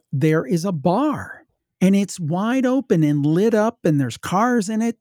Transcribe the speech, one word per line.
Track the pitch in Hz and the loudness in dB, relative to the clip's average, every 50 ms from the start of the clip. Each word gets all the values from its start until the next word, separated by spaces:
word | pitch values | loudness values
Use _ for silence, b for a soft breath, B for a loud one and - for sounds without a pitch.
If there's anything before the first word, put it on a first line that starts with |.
| _ _ | _ _
there | - 135 156 156 156 160 - | -2 0 2 2 2 2 0
is | 254 196 165 160 | 0 -2 -2 -2
a | 202 185 | -4 -6
bar. | 147 131 175 175 226 285 311 262 104 92 - - - _ _ _ _ _ _ _ _ | -2 -2 0 0 2 0 -2 -2 -4 -8 -12 -14 -20 _ _ _ _ _ _ _ _
And | 185 185 196 | 2 2 4
it's | 196 202 190 - | 2 0 -2 -6
wide | - 170 143 170 185 208 226 247 262 247 | -8 -4 -4 -2 -2 -2 0 0 0 0
open | 247 254 277 262 - - 160 156 | 0 0 -2 0 0 2 2 2
and | 147 147 147 139 | 2 2 2 2
lit | 151 160 175 208 233 220 | 2 2 2 2 2 2
up, | 214 214 226 226 _ - | 2 0 0 -4 _ -2
and | 175 151 143 | 0 0 0
there's | 135 120 - | 0 -2 -6
cars | - - - 175 190 226 247 247 240 185 190 | -10 -8 -2 0 0 2 2 0 0 -2 -2
in | 220 214 | -4 -2
it, | 226 233 226 - | -2 -4 -4 -4